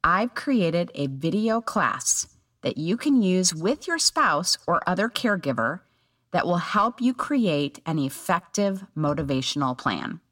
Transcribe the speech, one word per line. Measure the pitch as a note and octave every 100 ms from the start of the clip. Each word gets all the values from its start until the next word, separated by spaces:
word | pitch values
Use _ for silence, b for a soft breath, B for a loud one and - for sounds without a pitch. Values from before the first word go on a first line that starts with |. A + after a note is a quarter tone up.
I've | D#3 F#3 A#3+
created | - - B3+ E3+ E3+ F3
a | - C#3+
video | C3+ D#3+ G3+ A3 A3+
class | A3+ G#3+ C#3 - - - - _ _ _
that | C#3 -
you | D#3+ A#3
can | D4+ C4+
use | G3 F#3 F3+
with | D#3+ F3+ D4 -
your | E4
spouse | - - B3+ D3+ F3+ - -
or | F3 -
other | F#3 A3
caregiver | - A#3+ G3 C#3+ A#2+ A2+ E3+ _ _ _ _ _
that | E3+ E3+
will | F3
help | - G#3+ G#3+ -
you | A#3+
create | B3+ - C#4+ G#3+ D3 C#3+ - -
an | D#3+
effective | C3+ - - F3 - - G3+ F#3+ F#3+ -
motivational | D3 D3 C#3 C3+ C3 D3 C3+ B2
plan. | B2+ F2 - - _